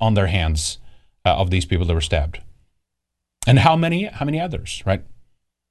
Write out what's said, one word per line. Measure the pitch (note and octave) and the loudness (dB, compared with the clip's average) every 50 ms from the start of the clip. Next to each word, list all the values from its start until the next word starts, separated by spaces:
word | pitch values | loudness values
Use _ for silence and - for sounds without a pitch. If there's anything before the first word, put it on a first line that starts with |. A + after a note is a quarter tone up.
on | A2+ A2+ G#2+ | 2 2 4
their | G2+ F#2+ | 4 2
hands, | E2+ F#2+ F#2+ E2 D#2+ D#2+ D#2 - - - - - - - - _ _ _ _ _ | 2 2 2 2 0 0 -2 -2 -6 -8 -10 -16 -20 -20 -20 _ _ _ _ _
uh, | F#2 E2+ | 2 2
of | - G2 F2+ | 2 2 0
these | F#2 F#2 F2 | 0 -2 0
people | - G2 E2+ F2+ | 0 -2 0 0
that | E2+ E2+ | 0 0
were | E2 | -2
stabbed. | D#2+ - F2 D#2 C#2+ D#2 - - - - - _ _ _ _ _ _ _ _ _ _ _ _ _ _ _ _ _ - | 0 0 -2 -2 -2 -2 -6 -10 -16 -18 -20 _ _ _ _ _ _ _ _ _ _ _ _ _ _ _ _ _ 2
And | A#2+ B2 C3 | 4 6 6
how | A#2+ E3 D#3+ | 6 6 4
many, | E3 E3 E3 E3+ F3 G3+ | 4 2 0 0 -2 -4
how | G#3 - - D3 | -6 -6 -6 -6
many | D3 F3+ D#3+ | -4 -4 -4
others, | F3 F3+ - - - - - - - | -4 -4 -6 -8 -8 -10 -12 -6 -2
right? | F#2+ F#2+ - - - - - - _ _ _ _ _ _ _ _ _ | -2 -2 -2 -2 -10 -18 -20 -20 _ _ _ _ _ _ _ _ _